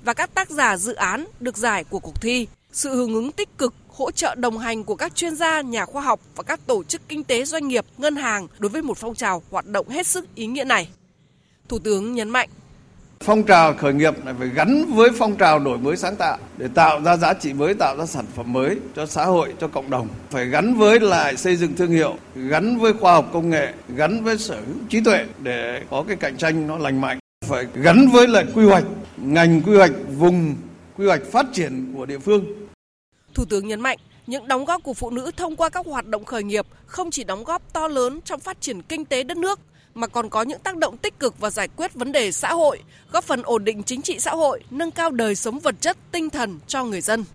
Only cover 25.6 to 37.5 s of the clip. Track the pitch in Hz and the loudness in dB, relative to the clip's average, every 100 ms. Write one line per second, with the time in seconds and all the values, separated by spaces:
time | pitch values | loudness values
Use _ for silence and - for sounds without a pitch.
25.6 | 117 123 - 135 160 190 156 131 160 160 | -6 -8 -6 -6 -4 -4 -6 -2 0 0
26.6 | 151 156 147 135 135 131 - _ - 135 | -2 -4 -2 0 -2 -4 -10 _ -4 -4
27.6 | 127 120 147 180 269 240 247 220 160 - | -4 2 6 8 10 10 8 6 2 6
28.6 | 214 190 - - - - 131 156 170 165 | 8 8 4 -6 -14 -10 0 4 6 6
29.6 | 170 208 185 135 - 139 175 180 160 131 | 6 8 8 6 -8 2 4 4 0 -4
30.6 | - - - - 196 165 - 233 269 - | -10 -20 -20 -2 2 2 2 0 0 -2
31.6 | 156 131 127 135 127 139 165 208 190 - | -4 -4 -8 -10 -10 -8 2 2 2 -12
32.6 | - _ _ _ _ _ _ - 220 202 | -16 _ _ _ _ _ _ -6 -4 -4
33.6 | 202 214 254 247 _ _ - 262 254 262 | -4 -4 -4 -4 _ _ -10 -10 -2 -4
34.6 | 285 349 - - 240 240 311 - 349 311 | -2 -4 -4 -10 -8 -8 -8 -8 -8 -4
35.6 | 330 359 359 269 226 214 214 240 208 208 | -4 -4 -8 -10 -6 -8 -8 -8 -4 -4
36.6 | 196 - - - 359 294 226 - - | -6 -12 -16 -8 -8 -8 -8 -8 -6